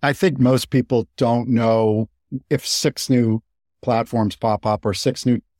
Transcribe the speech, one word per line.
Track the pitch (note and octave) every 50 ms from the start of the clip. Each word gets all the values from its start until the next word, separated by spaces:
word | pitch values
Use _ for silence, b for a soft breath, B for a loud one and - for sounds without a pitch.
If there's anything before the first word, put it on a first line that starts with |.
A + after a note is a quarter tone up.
I | - C#3+
think | D3 - G3 F#3 C#3 C3+
most | B2 B2+ C3 A#2+ - -
people | - B2+ B2 - C3 A#2 A2 _ _
don't | - C3 A#2 A#2+ A#2+ A#2 B2+
know | A#2+ A#2 A2+ A2+ A2+ A2+ A2+ A2 G#2+ G#2+ A2 - _ _ _ - C#3 C3+ _ -
if | C#3+ C3 -
six | - - - - D3 - - - -
new | C3 B2 A#2+ A2+ A2 A2+ _ _ _ _ _ _ _ _
platforms | - B2+ A#2 A2+ A#2 - A#2+ A#2 G#2+ G#2 -
pop | - - A2 G#2 G2+ -
up | G#2+ G#2+ G2+ -
or | G#2+
six | F#2+ - - G#2+ E2+ - -
new | B2+ A#2+ A2+ _ _ _